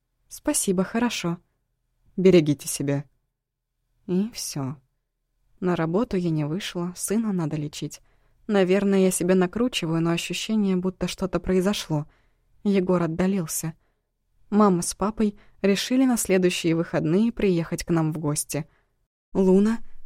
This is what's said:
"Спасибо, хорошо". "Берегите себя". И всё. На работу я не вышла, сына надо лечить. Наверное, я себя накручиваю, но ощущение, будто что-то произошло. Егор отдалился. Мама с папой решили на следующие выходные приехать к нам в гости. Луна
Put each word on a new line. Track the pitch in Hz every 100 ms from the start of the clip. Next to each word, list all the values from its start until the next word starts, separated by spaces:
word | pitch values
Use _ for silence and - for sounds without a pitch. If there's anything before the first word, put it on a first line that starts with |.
| _ _ _
"Спасибо, | - - 196 - 185
хорошо". | 185 226 233 - 170 175 _ _ _ _ _ _ _ -
"Берегите | 185 175 151 139 -
себя". | - 139 143 - _ _ _ _ _ _ _ _ _ -
И | 180 220
всё. | - - 151 131 - _ _ _ _ _ _ _ _
На | 180 170
работу | 160 180 247 196
я | 175
не | 156
вышла, | 147 180 - 180 175 180
сына | - 208 220
надо | 185 151
лечить. | 156 147 - 147 - _ _ _ _ -
Наверное, | 202 180 196 196 196
я | 185
себя | 185 180 190
накручиваю, | 180 220 247 - 165 165
но | 165
ощущение, | 170 - 175 - 220 202
будто | 180 185 - 180
что-то | - 185 170
произошло. | - 185 185 208 - 151 151 _ _ _ _ _
Егор | 208 196 180 180
отдалился. | 165 165 185 196 160 - 160 - _ _ _ _ _ _ -
Мама | 202 208 175
с | 175 -
папой | 190 214 214 - - -
решили | 196 196 - 254 262
на | 233
следующие | - 185 180 180 165
выходные | 165 170 156 160 180 233
приехать | - 208 170 165 170
к | -
нам | 165 156
в | 160
гости. | 156 147 - 151 165 _ _ _ _ _ _
Луна | 185 185 190 214 226 - -